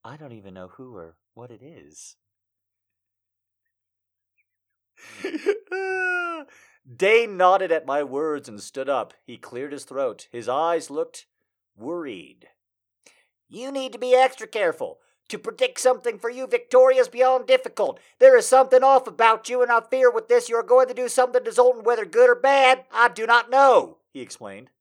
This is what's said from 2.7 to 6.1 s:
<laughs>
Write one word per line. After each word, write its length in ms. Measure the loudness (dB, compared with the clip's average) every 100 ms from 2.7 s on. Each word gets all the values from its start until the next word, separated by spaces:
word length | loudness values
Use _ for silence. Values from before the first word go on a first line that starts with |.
| _ _ _ _ _ _ _ _ _ _ _ _ _ _ _ _ _ _ _ _ _ _ _ -20 -14
<laughs> 1200 | -12 -8 -6 -6 _ -10 -8 -6 -6